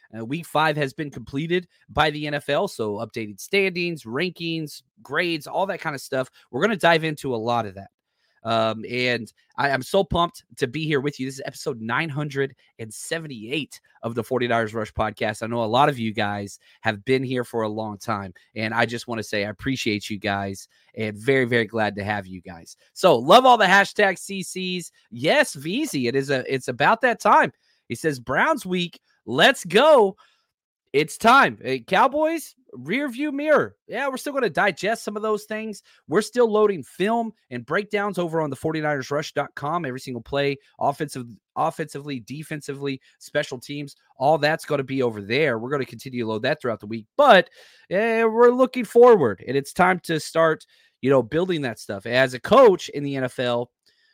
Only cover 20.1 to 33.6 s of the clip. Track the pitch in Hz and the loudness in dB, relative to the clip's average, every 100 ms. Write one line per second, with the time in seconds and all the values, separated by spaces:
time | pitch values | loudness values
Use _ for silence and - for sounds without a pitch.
20.1 | 104 104 98 98 98 - _ _ - 110 | -6 -4 -4 -4 -10 -16 _ _ -8 -6
21.1 | 104 113 135 123 120 107 113 104 98 101 | -4 0 2 4 2 0 0 -2 -2 -4
22.1 | 104 92 92 90 85 80 - _ - 185 | -4 -6 -14 -14 -18 -20 -20 _ 2 4
23.1 | 127 131 214 254 233 190 196 190 - 196 | 4 8 8 8 6 6 6 4 2 0
24.1 | 175 - 196 175 185 185 180 165 _ _ | 0 -6 -8 -8 -6 -6 -6 -8 _ _
25.1 | 117 151 269 277 147 151 220 311 147 120 | -4 2 2 2 -2 -6 -4 -4 -2 0
26.1 | 135 135 135 - 135 - 117 151 226 247 | 0 0 -2 -2 -4 -4 0 2 4 2
27.1 | 226 208 285 151 - _ _ - 117 160 | 0 4 4 4 -2 _ _ -12 -4 -2
28.1 | 131 120 147 269 311 185 180 175 - _ | -4 -2 0 0 -2 -2 -4 -4 -8 _
29.1 | _ - 127 214 269 175 185 302 285 196 | _ -4 4 4 4 0 4 6 6 6
30.1 | - _ _ _ _ _ _ _ 139 156 | 0 _ _ _ _ _ _ _ -2 -2
31.1 | - 226 269 202 104 113 131 113 185 254 | 0 6 6 6 2 -4 -4 0 2 4
32.1 | 285 311 330 - - _ 123 131 240 294 | 2 0 -2 -8 -20 _ -14 -6 -4 -4
33.1 | 233 302 277 302 269 | -4 -6 -2 2 2